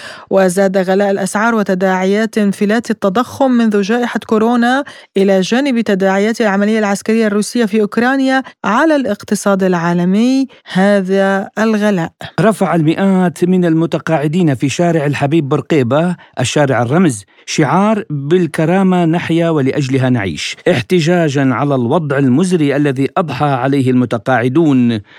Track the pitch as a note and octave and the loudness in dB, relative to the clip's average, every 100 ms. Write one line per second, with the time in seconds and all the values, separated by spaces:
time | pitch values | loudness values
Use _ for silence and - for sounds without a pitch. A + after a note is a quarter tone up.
0 | - - - F#3+ F#3 F3+ G3 G3 F#3 F#3+ | -18 -16 -2 2 2 2 0 0 0 0
1 | G3+ G3 G3 G3+ A3+ A3+ G3+ F#3 F#3+ F#3 | 0 -2 -4 -2 0 0 -2 0 0 0
2 | F#3+ G3+ A3 A3 G#3 - G3+ A3+ - G#3+ | 0 0 -2 -2 -2 0 -2 -2 -2 -2
3 | G3+ G3+ B3 - C4+ A#3+ A3+ G#3 G3 A#3+ | -2 -2 -4 -2 0 2 2 0 0 -2
4 | A#3+ A3 - A3 A3+ A#3+ A#3+ C4+ C#4+ - | -2 -6 -2 0 2 2 0 0 -4 -14
5 | - G3 G3 F#3+ F3+ A#3+ C#4+ A#3 G#3+ F#3+ | -6 0 2 2 2 0 0 0 0 0
6 | F#3+ G3 G#3 A3+ A3 G3 G#3 A3 G#3 G3+ | 0 0 0 0 0 0 0 0 -2 -4
7 | - A3+ G#3+ G#3 G3 A#3+ A3 A3 G#3 - | -2 0 0 -2 -2 -2 0 0 0 0
8 | A#3+ C4+ C4 C4 - - F#3+ A3+ D#4+ D4 | 0 0 0 0 -4 -8 -2 0 2 0
9 | A#3 G3+ - G#3 G3+ G3 F#3+ F3 E3+ F3 | -2 -6 -4 -2 0 0 0 0 0 0
10 | F3+ G3+ B3 C4+ C4 - - F#3 G3+ G3+ | 0 2 2 0 -2 -8 -6 0 2 2
11 | F#3 G3 G3 G3 G3+ - A3 G#3+ G#3+ F#3 | 0 0 2 0 -4 -2 0 0 0 0
12 | E3 - - - G3+ G3 F3 E3 D3+ - | -4 -10 -12 0 0 2 0 0 0 2
13 | G3 F#3 F3+ - F3 F#3 E3+ D#3+ E3 D#3 | 2 2 0 0 0 2 2 2 0 -2
14 | - D#3+ D3+ E3+ D#3+ A#2 C#3+ - F3 E3 | -2 -2 0 2 2 2 -2 0 0 2
15 | D3 C#3 C#3 E3 C#3 D3 - D#3+ A#2+ C#3+ | 0 -2 0 0 0 -2 0 0 2 0
16 | F3 F3 - - B2+ D#3 C#3 A#2+ A#2+ E3 | 0 -4 -10 -6 -2 0 0 0 0 2
17 | F3 G#2+ - _ - - C3+ E3+ G#3 G#3+ | 2 0 -12 _ -6 -2 0 2 0 0
18 | - D3 C#3 F#3 D#3+ - D#3+ F#3 F#3+ F3+ | -4 -6 0 0 0 -2 0 2 2 2
19 | E3 E3 - E3 E3 D#3 C3 C#3+ C3 C3 | 0 0 0 0 0 0 0 -2 -2 0
20 | B2+ B2 G2 D2 - - D#3+ D3 - F#3 | 0 0 -2 -6 -10 -4 -2 0 0 0
21 | D#3 F3+ D#3+ C3+ C3+ A#2+ C3+ C3 A#2 E3+ | 2 0 0 0 0 0 0 0 0 -2
22 | D3+ C3+ C3+ B2+ F#3 F3+ C#3+ C#3 D3 C3 | 0 0 2 2 2 0 0 0 0 0
23 | C3+ F3+ D#3+ C3 D3 C3 C3+ C#3 B2+ B2+ | -2 -2 -4 -2 -2 0 0 0 2 2
24 | A#2+ A#2 - B2 B2 C#3 D#3+ C3 A#2+ A2 | 0 -4 -2 0 0 2 2 2 2 0
25 | - | -6